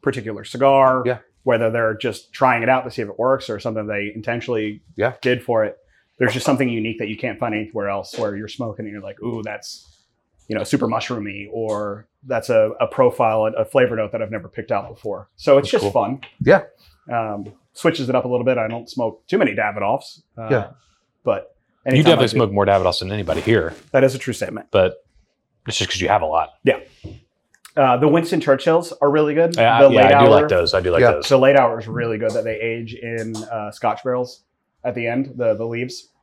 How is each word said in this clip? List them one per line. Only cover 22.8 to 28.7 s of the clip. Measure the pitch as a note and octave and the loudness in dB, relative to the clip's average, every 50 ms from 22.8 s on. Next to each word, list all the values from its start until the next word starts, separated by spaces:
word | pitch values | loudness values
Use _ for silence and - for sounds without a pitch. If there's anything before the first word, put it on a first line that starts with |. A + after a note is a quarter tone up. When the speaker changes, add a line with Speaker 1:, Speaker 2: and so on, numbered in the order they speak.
| F#2 F2+ F2 - | 2 0 -2 -2
Speaker 3:
than | F#2 F#2+ | -6 -6
anybody | G2+ G#2+ F#2+ E2+ D#2+ E2 | -6 -6 -4 -4 -6 -4
here. | - - A#2 G#2 D#2+ E2 - - _ _ | 0 2 2 2 0 -2 -8 -14 _ _
Speaker 1:
That | - C3 C3 | 2 2 2
is | C3+ B2 | 2 0
a | B2+ | -2
true | - C3 A2+ | -8 -8 -6
statement. | - G2+ F2+ - - - _ | -6 -8 -8 -8 -14 -12 _
Speaker 3:
But | - G2+ F#2 F#2 F#2 - _ _ _ _ _ _ _ _ _ _ _ _ _ | 2 2 2 2 0 -6 _ _ _ _ _ _ _ _ _ _ _ _ _
it's | - - | -8 -6
just | - - - | -6 -6 -6
'cause | - F#2 | -4 -4
you | F2+ - | 0 0
have | G2+ G#2 | 2 0
a | E2 | 0
lot. | D#2 D#2 E2 D#2 - _ _ _ | 0 -2 -2 -2 -4 _ _ _
Speaker 1:
Yeah. | - - - - _ _ _ - - - - _ _ _ _ _ _ _ _ _ - _ | 0 0 0 -6 _ _ _ -20 -20 -20 -20 _ _ _ _ _ _ _ _ _ -6 _
Uh, | D3+ C3+ B2+ B2 | 2 4 4 4
the | B2 C#3+ | 4 4
Winston | D3+ D3 E3+ E3 - G3 D#3+ | 4 4 2 2 0 -4 -2
Churchills | - D3 C3+ C3 - E3+ | 2 2 2 2 4 2